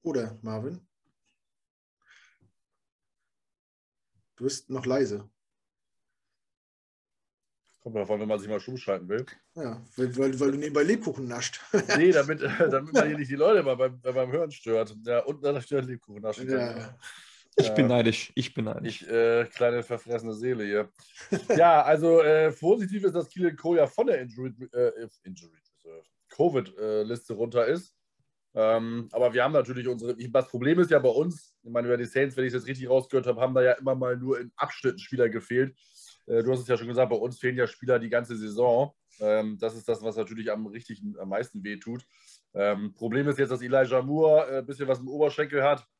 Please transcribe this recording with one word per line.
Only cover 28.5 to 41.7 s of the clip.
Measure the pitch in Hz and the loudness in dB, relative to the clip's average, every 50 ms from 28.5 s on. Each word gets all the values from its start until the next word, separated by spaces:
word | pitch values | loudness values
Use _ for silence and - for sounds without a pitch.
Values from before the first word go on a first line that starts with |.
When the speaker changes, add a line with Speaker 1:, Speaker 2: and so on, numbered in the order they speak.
| _ | _
Speaker 2:
Ähm, | 110 110 110 113 113 113 117 117 120 113 - | 0 2 2 2 2 0 -4 -6 -8 -8 -6
aber | - 117 123 120 113 | -2 0 0 2 2
wir | 123 123 | 2 0
haben | 139 | 4
natürlich | 156 143 120 117 131 123 120 | 2 2 0 0 -4 -6 -4
unsere, | 127 123 117 113 120 123 | -6 -6 -6 -6 -8 -8
ich, | 110 117 123 | -8 -8 0
das | 113 135 131 | 0 0 0
Problem | - - 123 120 139 170 180 | 0 -4 -2 2 2 4 4
ist | 175 165 | 4 4
ja | 160 143 | 4 4
bei | 127 127 | 6 4
uns, | 113 127 156 175 165 151 - _ _ _ _ | 4 4 0 0 -4 -8 -14 _ _ _ _
ich | 117 | -4
meine, | 117 120 120 | -4 -4 0
über | 120 123 | 0 0
die | 120 123 | 0 -2
Saints, | 110 - 131 139 139 127 | -2 0 0 0 0 0
wenn | 131 131 | -2 -4
ich | 127 120 | -2 -2
das | 127 110 | -4 -6
richtig | 123 135 131 127 | -6 -10 -8 0
rausgehört | 123 131 131 127 - - 131 120 | 2 2 2 2 2 -2 0 0
habe, | 123 120 113 | 0 -2 0
haben | 127 131 131 | 0 0 2
da | 131 127 | 4 4
ja | 127 123 | 4 4
immer | - 135 135 131 | 2 0 -4 -2
mal | 131 127 123 123 | -2 -2 -4 -4
nur | 123 123 131 131 120 | -4 -2 -4 -4 -4
in | 120 120 _ | -4 -12 _
Abschnitten | - 135 143 - - - 131 - 185 | -6 -6 -6 -6 -4 -2 -4 -4 -4
Spieler | - - 135 123 123 | -10 -10 -2 0 0
gefehlt. | 113 107 117 - - 120 123 135 135 - _ _ _ _ - - - - _ _ | 0 0 -4 -6 -2 0 0 0 -2 -4 _ _ _ _ -20 -20 -20 -20 _ _
Äh, | - 117 117 113 | 0 0 0 2
du | 123 | 2
hast | 131 127 | 0 -2
es | 123 | 0
ja | 120 127 | -2 -2
schon | 110 117 | -2 -2
gesagt, | 117 120 123 127 110 | -4 2 2 2 2
bei | 117 | 2
uns | 107 107 127 123 - | -2 -2 -4 -8 -4
fehlen | - 123 127 | -4 -4 -2
ja | 127 123 | 0 -2
Spieler | 113 - _ - 127 127 117 | -2 -4 _ 0 0 0 2
die | 113 113 | 2 0
ganze | 113 120 120 113 120 | -2 -2 -2 -2 -8
Saison. | 110 107 110 104 107 123 123 117 120 139 - _ _ _ _ _ _ | -8 -8 -8 -2 0 2 4 4 2 0 -2 _ _ _ _ _ _
Ähm, | 107 107 107 110 107 107 107 92 | 0 2 2 2 0 -2 -6 -4
das | 113 113 110 | -6 -6 -6
ist | 113 107 | -6 -4
das, | - 113 107 | -4 -4 -2
was | 107 113 104 | -2 -6 -4
natürlich | 110 110 92 117 113 110 110 | -4 -6 -6 -6 -8 -6 -6
am | 104 107 110 | -4 -4 -6
richtigen, | 104 101 117 123 - 117 101 101 104 104 - | -10 -12 -16 -16 -16 -16 -12 -10 -12 -10 -10
am | 95 95 | -8 -6
meisten | 98 104 123 123 _ 107 95 | -4 -4 -4 -6 _ -12 -10
wehtut. | 104 | -10